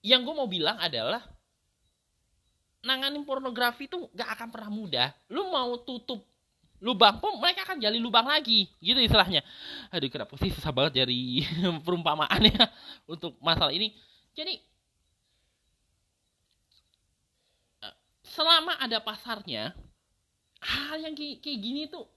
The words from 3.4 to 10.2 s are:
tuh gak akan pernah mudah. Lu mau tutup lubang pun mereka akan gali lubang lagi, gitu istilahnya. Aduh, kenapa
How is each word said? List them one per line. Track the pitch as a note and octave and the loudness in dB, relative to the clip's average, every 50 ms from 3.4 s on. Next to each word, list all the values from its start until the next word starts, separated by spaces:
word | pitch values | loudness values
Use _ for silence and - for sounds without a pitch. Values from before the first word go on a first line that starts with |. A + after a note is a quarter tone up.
| C4+ C4 A#3+ A#3+ A#3+ A#3+ A#3 - C#4 C4+ | -2 -4 0 2 2 2 2 -2 -10 -8
tuh | - F4 E4+ - _ | -8 -8 -8 -10 _
gak | F#3+ A#3 - A3 - | -8 -6 -6 -6 -10
akan | A#3 A#3 A#3 | -10 -12 -12
pernah | A3+ G#3+ G#3 | -12 -8 -8
mudah. | G#3 A3 A3 F3+ C#3+ B2 B2 C#3 - _ _ _ G#3 | -8 -6 -4 -2 0 2 2 0 0 _ _ _ -4
Lu | D4+ G4+ F#4 | -4 -2 0
mau | F4+ C#4 B3+ A#3+ B3 A#3+ | 0 0 0 0 -4 -6
tutup | A#3+ - B3+ A#3+ - - B3+ G3+ - _ _ _ _ _ _ _ _ _ _ - | -6 -8 -10 -10 -6 -8 -8 -8 -8 _ _ _ _ _ _ _ _ _ _ -6
lubang | - A3+ B3+ F#3 A#3+ G#3 G3+ - | -2 -2 4 8 6 6 6 4
pun | - G#4 G4 | -4 -4 -4
mereka | A3+ A#3+ F4 F#4 F#4+ F#4+ - | 0 0 0 0 0 -4 -6
akan | F#4+ | -4
gali | D4+ A3+ G#3 A3 A#3 | -2 0 0 0 0
lubang | A#3 A#3+ G#3 A#3 A3+ | -2 4 4 4 4
lagi, | C4+ D4 D#4 D4 A3+ A3+ G#3+ G3 - _ _ | 4 0 0 2 4 2 2 2 0 _ _
gitu | - F3+ B3 | -2 0 2
istilahnya. | C4+ B3 A3 - G#3+ F#3 F#3+ F#3 D3 - - - - - - - - - - | 4 4 6 6 6 6 6 2 -2 -2 -2 -18 -18 -16 -14 -14 -16 -16 -8
Aduh, | - F3 C#3+ C3+ | -6 -4 -4 -4
kenapa | - C#3 | -4 -6